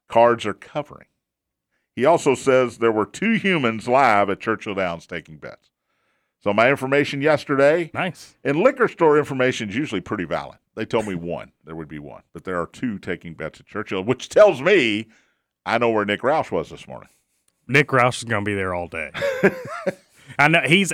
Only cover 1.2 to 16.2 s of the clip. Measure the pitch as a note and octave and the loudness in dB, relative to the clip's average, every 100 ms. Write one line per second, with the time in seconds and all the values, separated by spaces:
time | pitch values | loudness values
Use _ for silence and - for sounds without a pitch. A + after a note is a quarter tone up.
1.2 | _ _ _ _ _ _ _ - C3+ E3 | _ _ _ _ _ _ _ 0 2 4
2.2 | C#3+ B2 C#3 C3 B2 G#2 A#2 A2 G2+ - | 2 2 4 4 2 0 0 2 -2 -2
3.2 | G#3 A3 G3 F3 A#2+ A2+ G#2+ C3 C3 G#2 | -2 0 0 0 0 -2 0 4 4 4
4.2 | G2+ F#2 A#2 G#2 A2 G2 F#2 E2 - F2 | 2 -2 -4 -4 -4 -4 -4 -6 -12 -14
5.2 | D#2 D2+ - - _ _ _ _ _ _ | -14 -18 -20 -20 _ _ _ _ _ _
6.2 | _ _ G2+ G#2 A#2+ C#3 C3+ C#3 C3 C#3 | _ _ 0 4 4 2 0 0 0 0
7.2 | D3 C#3+ - C3+ C#3 E3+ D#3+ - F3 - | 0 0 0 2 4 2 -2 -6 -6 -8
8.2 | - _ B2+ D3 B3+ C4 A3 - D#3+ D3 | -18 _ -4 2 2 2 -2 2 2 4
9.2 | C#3 C3+ B2+ B2+ A2 A2 D3+ G2+ - G#2 | 0 0 -2 -2 -6 -6 -4 -6 -4 -6
10.2 | D#2+ D#2+ C2+ - _ - A2 A#2 G#2+ F2+ | -4 -6 -8 -16 _ -12 -4 -2 -2 -6
11.2 | E2+ D2 - _ D2+ D#2+ D#2 D2+ C#2+ A1 | -8 -10 -12 _ -16 -14 -12 -14 -16 -20
12.2 | _ E2 F#2+ F2+ E2 - B2+ G2 - F2 | _ -16 -6 -6 -6 -6 -8 -6 -8 -10
13.2 | E2+ D#2+ D#2 - _ G#2 - G2 G2 - | -10 -12 -12 -12 _ -12 -6 -4 -2 -4
14.2 | - - G#3 C3+ D#3 G3+ A#2 G#2 A2 _ | 0 6 6 4 2 2 2 0 -6 _
15.2 | _ _ _ _ - A2+ A#2+ A2 G2+ G#2 | _ _ _ _ -2 0 2 0 0 -2